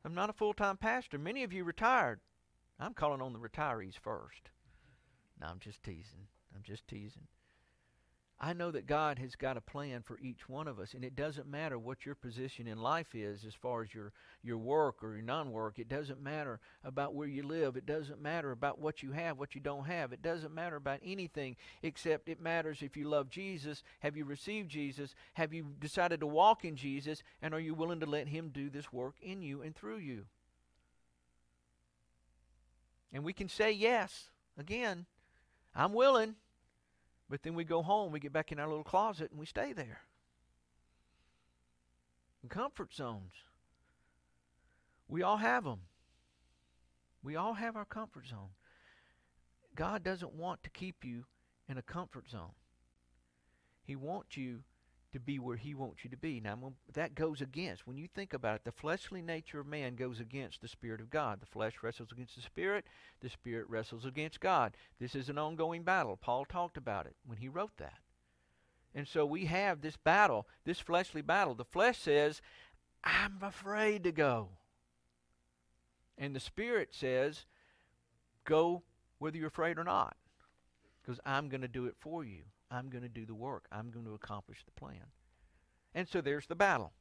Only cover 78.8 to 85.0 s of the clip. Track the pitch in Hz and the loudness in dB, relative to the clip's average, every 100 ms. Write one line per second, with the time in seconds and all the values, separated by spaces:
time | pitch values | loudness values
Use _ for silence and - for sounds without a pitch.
78.8 | - _ _ _ 151 156 156 - 165 160 | -4 _ _ _ -4 -2 -4 2 2 2
79.8 | 170 - - - _ _ _ _ _ _ | 2 4 2 -4 _ _ _ _ _ _
80.8 | _ _ - 123 - 139 147 131 127 123 | _ _ -10 -8 0 0 0 -4 -4 -2
81.8 | 123 - 151 165 127 90 - _ _ 123 | -4 -6 -8 -6 -6 -12 -16 _ _ -6
82.8 | 131 123 123 113 110 110 131 117 - 107 | -6 -8 -8 -8 -10 -6 -6 -6 -8 -8
83.8 | 117 117 113 107 - 104 - - - - | -8 -10 -10 -10 -8 -8 -8 -18 -18 -14
84.8 | 139 113 | -14 -14